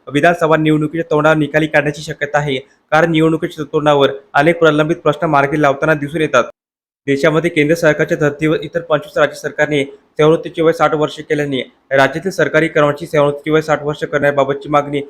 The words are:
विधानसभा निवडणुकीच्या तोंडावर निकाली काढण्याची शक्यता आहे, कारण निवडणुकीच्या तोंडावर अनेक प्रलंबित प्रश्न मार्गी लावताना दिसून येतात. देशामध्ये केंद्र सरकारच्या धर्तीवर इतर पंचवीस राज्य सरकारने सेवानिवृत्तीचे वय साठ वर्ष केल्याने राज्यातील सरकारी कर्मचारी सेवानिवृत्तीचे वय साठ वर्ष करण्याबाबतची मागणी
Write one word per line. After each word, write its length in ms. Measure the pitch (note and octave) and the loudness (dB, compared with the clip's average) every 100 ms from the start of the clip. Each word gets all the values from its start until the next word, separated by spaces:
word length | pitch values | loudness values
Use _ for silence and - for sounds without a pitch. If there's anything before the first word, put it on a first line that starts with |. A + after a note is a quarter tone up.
| - | 0
विधानसभा 440 | C#3 E3 E3+ D#3+ D#3 | 4 4 2 2 2
निवडणुकीच्या 520 | D#3 D3+ D3+ E3 E3 | 2 0 0 -4 -2
तोंडावर 260 | D3+ D3+ D#3 | 0 2 2
निकाली 300 | C#3+ D#3 D#3 | 0 0 0
काढण्याची 340 | D#3 D3 D3+ | 0 0 -4
शक्यता 360 | D3+ D3 C#3+ D3 | -10 -8 -4 -2
आहे, 200 | D3 C3 - _ _ | -2 -4 -8 _ _
कारण 200 | D3+ E3+ | 0 2
निवडणुकीच्या 540 | D#3 D#3+ D#3+ E3 D#3 C#3+ | 2 2 0 -4 -8 -6
तोंडावर 380 | D#3 D3+ D3 C3+ - - | 0 2 4 2 0 -4
अनेक 260 | C#3+ D3+ E3+ | 0 2 4
प्रलंबित 360 | D#3+ D3 D#3 E3 | 2 2 0 -2
प्रश्न 320 | D#3 C#3+ E3 | -2 -2 0
मार्गी 340 | C#3+ C#3 D3+ | 0 0 2
लावताना 320 | D3 C#3 D#3 | 0 0 0
दिसून 280 | D#3 C#3+ E3 | -2 -4 -4
येतात. 220 | D3+ C3 A#2 - _ _ _ _ - | 0 0 -2 -6 _ _ _ _ -4
देशामध्ये 420 | C#3 D#3+ D#3 E3 | 0 2 2 0
केंद्र 260 | E3 D3 E3 | 0 0 2
सरकारच्या 420 | D#3+ D3+ D#3 E3 | 2 2 0 -2
धर्तीवर 400 | D3 C#3+ D#3 C#3 | -2 0 -2 -2
इतर 200 | - E3+ | -4 -8
पंचवीस 360 | E3 D3+ - E3+ | -2 -4 -2 -2
राज्य 180 | C#3+ - | -2 -2
सरकारने 480 | D3 - D3 D3 | -8 -4 -2 -2
सेवानिवृत्तीचे 800 | C3+ - _ - D3+ D#3+ E3 D3 | -4 -8 _ 0 2 2 -2 -2
वय 120 | D#3+ | 0
साठ 200 | D#3+ D3+ D3+ | 2 0 0
वर्ष 240 | D3 - | -4 -6
केल्याने 420 | D3 D3 D3 C3 A#2 _ - | -6 -4 -2 -6 -8 _ -2
राज्यातील 400 | C3+ C3+ D#3 F#3 | 2 2 0 -6
सरकारी 360 | F3 C#3+ D#3 D#3+ | -2 0 0 0
कर्मचारी 400 | D#3+ D3 C#3+ E3 | 2 0 0 -2
सेवानिवृत्तीचे 440 | D#3 C#3+ C#3+ - | 0 0 0 -2
वय 100 | D#3 | -2
साठ 220 | D#3 D3 | 0 -2
वर्ष 200 | C#3+ D3+ | -4 -6
करण्याबाबतची 640 | D#3 D3 C#3+ C#3 C3+ C#3 D3 | -4 -2 0 0 0 -2 -2
मागणी 320 | D3 C#3+ C#3+ C#3 | -2 0 -4 -8